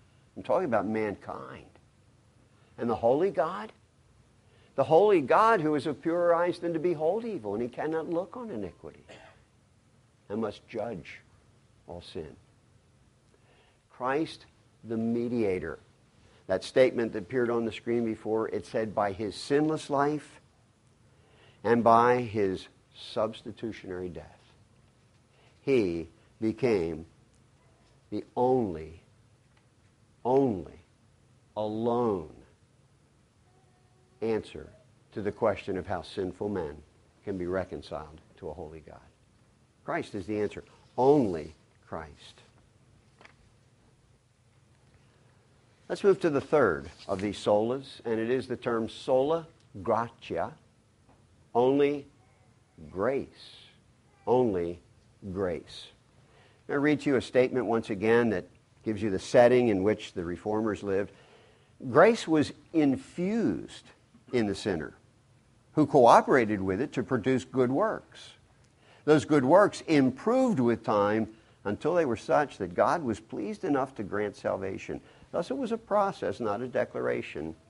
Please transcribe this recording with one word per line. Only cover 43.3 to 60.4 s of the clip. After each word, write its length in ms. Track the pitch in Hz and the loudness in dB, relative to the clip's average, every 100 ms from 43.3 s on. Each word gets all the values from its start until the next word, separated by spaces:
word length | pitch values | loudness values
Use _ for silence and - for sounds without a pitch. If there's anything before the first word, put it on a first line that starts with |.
| _ _ _ _ _ _ _ _ _ _ _ _ _ _ _ _ _ _ _ _ _ _ _ _ _ - | _ _ _ _ _ _ _ _ _ _ _ _ _ _ _ _ _ _ _ _ _ _ _ _ _ -10
Let's 160 | 180 | 0
move 160 | 208 185 | 4 4
to 80 | 175 | 2
the 120 | 139 | 0
third 480 | - 156 110 73 73 - - | 2 4 4 2 -6 -14 -8
of 120 | 95 | -4
these 180 | 101 92 | -4 -2
solas, 480 | - 104 113 135 135 - 117 | 2 2 2 -4 -8 -12 -6
and 140 | 113 | -4
it 100 | 113 | -2
is 180 | 127 120 | -2 -4
the 80 | 120 | -6
term 320 | 127 117 113 | -4 -4 -4
sola 580 | - - 131 143 165 160 _ _ 101 | -8 -2 0 2 -2 -6 _ _ -10
gratia, 720 | 92 110 143 - - 85 104 156 _ _ _ _ _ _ _ _ _ | -2 -2 -2 -10 -8 -6 -6 -10 _ _ _ _ _ _ _ _ _
only 540 | 117 127 143 143 143 135 _ _ _ _ _ _ - 76 | 2 4 4 2 0 -10 _ _ _ _ _ _ -20 -12
grace. 380 | 87 110 135 80 - - - - _ _ _ _ _ - | -2 0 -2 -6 -14 -20 -20 -20 _ _ _ _ _ 2
Only 540 | 127 123 92 85 87 _ _ _ _ 104 | 4 4 0 -4 -8 _ _ _ _ -10
grace. 540 | 92 92 80 - - - _ _ _ _ _ _ _ - | -4 -4 -4 -10 -20 -20 _ _ _ _ _ _ _ -6
May 80 | 143 | 0
I 20 | |
read 240 | 147 143 | 2 2
to 80 | 147 | 2
you 60 | 127 | 0
a 40 | |
statement 440 | - 127 127 127 104 | 2 2 2 2 0
once 240 | 113 110 | 0 0
again 400 | 98 110 117 117 | -2 4 4 4
that 180 | 95 - _ _ _ | 0 -6 _ _ _
gives 180 | - 104 | -6 -4
you 80 | 107 | -2
the 100 | 95 | -4
setting 480 | - 127 120 123 120 | 2 6 8 8 4
in 160 | 98 | 4
which 300 | 98 107 - | 2 0 -4
the 100 | 95 | -8
reformers 600 | 85 85 | -8 -6